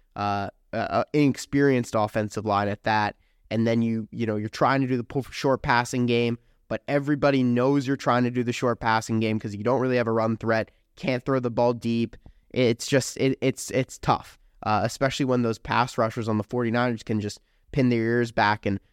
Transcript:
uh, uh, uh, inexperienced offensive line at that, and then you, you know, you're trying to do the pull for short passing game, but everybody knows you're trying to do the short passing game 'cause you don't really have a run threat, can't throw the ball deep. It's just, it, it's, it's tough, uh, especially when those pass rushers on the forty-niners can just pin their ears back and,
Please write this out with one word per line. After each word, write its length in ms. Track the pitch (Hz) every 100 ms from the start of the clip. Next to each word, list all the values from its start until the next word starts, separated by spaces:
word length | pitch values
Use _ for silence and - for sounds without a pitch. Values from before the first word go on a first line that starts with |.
| _
uh, 360 | - 101 101 98 - -
uh, 40 | 110
uh, 280 | 107 104 -
inexperienced 840 | 151 143 120 - 139 139 127 117 113
offensive 500 | 107 110 104 - 104
line 220 | 101 101
at 160 | 104
that, 320 | 110 107 104 - _ _ -
and 160 | 110 113
then 160 | 117
you, 260 | 113 113 107
you 160 | 113 110
know, 100 | 107
you're 120 | 110
trying 320 | - 131 139
to 60 | 131
do 100 | 127
the 80 |
pull 180 | 117 139
for 100 | 120
short 300 | - 143 127
passing 440 | 147 120 120 127 123
game, 320 | 117 120 120 _ _ -
but 140 | 110 -
everybody 540 | 143 139 143 143 139
knows 440 | 127 120 131 143 131
you're 100 | 135
trying 280 | 143 123
to 60 | 120
do 140 | 123
the 80 | 120
short 280 | 120 127 113
passing 400 | 117 110 - 113
game 180 | 110 110
'cause 160 | 110
you 100 | 101
don't 160 | 110 127
really 160 | 131 123
have 100 | 113
a 60 |
run 240 | 113 113 110
threat, 340 | 113 113 104 _ _ -
can't 280 | - 127
throw 160 | - 131
the 100 | 120
ball 220 | 117 120
deep. 440 | 120 117 117 113 - - - _
It's 340 | - 123 117 -
just, 300 | 139 - -
it, 220 | 135 131
it's, 300 | 110 - -
it's 280 | 123 131 -
tough, 400 | - 110 - - _ -
uh, 160 | 107 107
especially 420 | 110 - 131 - 131
when 160 | 123
those 160 | 117 110
pass 380 | - 110 120 -
rushers 300 | 110 120 110
on 100 | 107
the 60 |
forty-niners 580 | 104 123 117 117 123 113
can 180 | - 107
just 200 | 104 - _ _ -
pin 160 | 147 123
their 120 | 117
ears 320 | 113 120 117
back 340 | 113 104 104 104
and, 140 | 98 _